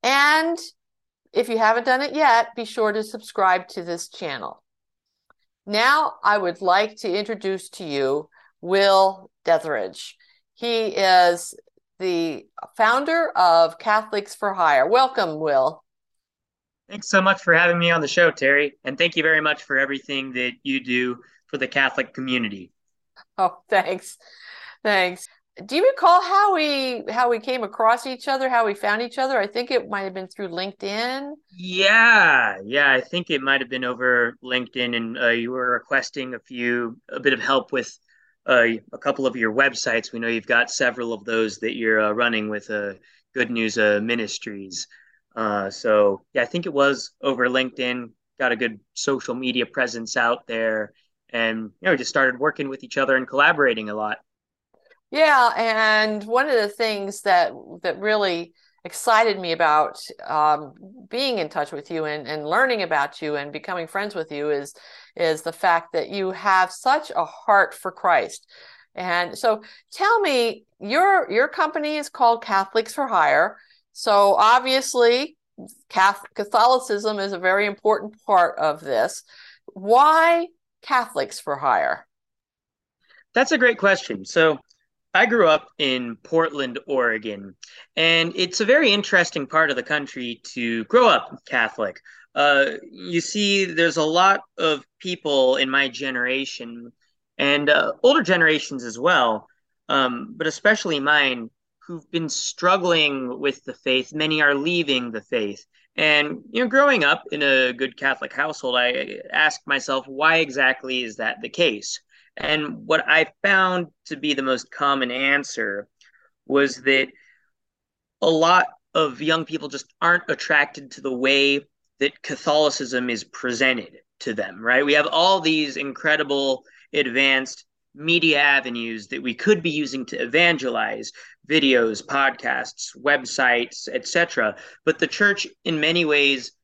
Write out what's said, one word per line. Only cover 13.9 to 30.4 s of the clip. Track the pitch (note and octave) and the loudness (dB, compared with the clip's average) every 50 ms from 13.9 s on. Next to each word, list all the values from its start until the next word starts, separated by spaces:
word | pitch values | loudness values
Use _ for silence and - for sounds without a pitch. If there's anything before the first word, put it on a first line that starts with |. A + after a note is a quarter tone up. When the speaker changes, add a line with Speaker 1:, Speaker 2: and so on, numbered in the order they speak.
| G#3 A3 A3 A3 - G#3 G3+ - - | 2 2 0 -2 -6 -6 -6 -6 -10
Speaker 1:
for | - - G3+ F#3+ | -4 -4 -4 0
Hire. | F#3+ F3 D#3 D3 C3 C3 | 2 2 4 6 4 4
Welcome, | E3+ A3 B3+ C4 B3+ B3+ - G3+ E3 D#3 D3+ | 4 4 4 4 2 2 -2 -2 -2 -2 -4
Will. | D#3+ D3+ C#3+ C3+ C3 C#3+ D#3+ - _ _ _ _ _ _ _ _ _ _ _ _ _ _ _ _ _ _ _ _ _ _ | -2 0 2 2 2 2 -2 -6 _ _ _ _ _ _ _ _ _ _ _ _ _ _ _ _ _ _ _ _ _ _
Speaker 2:
Thanks | G3 G#3 - | -16 -14 -8
so | - - F#3+ | 0 2 2
much | F#3 G3 F#3+ F#3+ | 4 4 0 0
for | - F3+ E3 | 2 2 4
having | E3 F3 F3 F3 F3 | 4 4 2 2 2
me | E3+ E3+ | 2 2
on | E3+ E3 | 2 2
the | D3+ C#3 | 0 0
show, | - F3 F3 E3 | 2 4 4 4
Terry. | D#3 - C3+ C3+ C#3 C#3+ D3 C#3+ - _ _ | 2 2 2 2 4 4 2 0 -4 _ _
And | C3+ C#3 | -10 -2
thank | - E3+ F3 E3+ | -2 -2 -2 0
you | E3+ D3+ | 0 0
very | D#3+ D#3+ D#3 | 2 2 2
much | D#3 D3+ D3+ - - | 2 0 -2 -4 -4
for | _ C#3 | _ -2
everything | C3+ C#3 C3+ C#3 C3+ C3+ - C#3+ C3+ C3+ C3+ B2+ | -2 0 -2 -4 -8 -8 -8 -8 -8 -8 -6 -6
that | B2+ B2 B2 A#2+ _ | -4 -6 -6 -6 _
you | _ C3+ C3+ C3+ B2 | _ -6 -6 -4 -4
do | B2 B2 B2 B2+ B2 B2 B2 - _ _ _ _ | -2 -2 -2 0 -2 -4 -8 -12 _ _ _ _
for | _ - | _ -6
the | C3+ C3 B2+ | -6 -6 -2
Catholic | - C#3 C3+ C3 - - C3 - _ | 0 0 0 0 0 -4 -6 -6 _
community. | - C3 C3 B2+ B2 A2+ G#2 G2+ G2 F#2 F2 _ _ _ _ _ _ _ _ _ - - _ _ | -10 -6 -4 -2 -2 -2 -4 -8 -10 -16 -20 _ _ _ _ _ _ _ _ _ -20 -20 _ _
Speaker 1:
Oh, | - F#3+ F3+ F#3 - _ _ | -2 -2 -2 -2 -6 _ _
thanks. | A3 F#3+ F3+ E3 F#3 F#3+ - - - _ _ - - - - - - - - - - _ _ | 0 0 0 0 -6 -8 -8 -16 -20 _ _ -20 -20 -20 -20 -20 -20 -20 -20 -20 -20 _ _
Thanks. | A3 G#3 F#3+ F#3 F3+ F3+ F#3 - - _ _ _ _ _ - F3+ | 0 2 2 2 0 -2 -8 -16 -20 _ _ _ _ _ -20 -12
Do | G#3 B3 | -4 -2
you | D#4 F#4+ C5 | 2 2 2
recall | C5 - - F4+ F4 F4+ | 2 4 6 6 6 6
how | F4 F4 F#4+ G4 G#4 G#4 F#4+ | 4 4 2 4 4 4 4
we, | E4 D4+ D4 C#4+ C#4 C4+ B3+ B3 A3+ - - | 2 0 0 0 -2 -2 -4 -6 -6 -8 -6
how | A3 A#3+ B3+ A#3+ | -2 0 2 2
we | A#3+ A3 | 0 -2
came | A3 - B3+ B3+ A3 | -2 -4 -4 -4 -4
across | G3 G#3 - A3+ A3 A#3 B3 - | -6 -2 2 4 4 4 2 0
each | C4+ C4 B3 - | -10 -10 -8 -4
other, | D4 C4+ C4 C4 | -4 -2 0 0
how | C4 B3+ A#3 A3+ | 0 2 2 2
we | G#3 G3+ | 0 -2
found | G3+ - G#3 G#3 A3 | -2 -2 -2 -2 -2
each | A#3+ A#3+ A#3+ | -2 -6 -4
other? | - C4 C4 C4+ A#3 | -4 -2 0 0 0
I | G3 | -2
think | G3+ - A3+ B3 A#3+ | -2 -4 -6 -4 -2
it | C4+ A#3+ - - | -2 -2 -2 -2
might | G#3 G3 G3 | -8 -6 -6
have | F#3+ F#3 | -8 -8
been | F#3+ F#3+ | -10 -12
through | F#3 - - | -12 -12 -12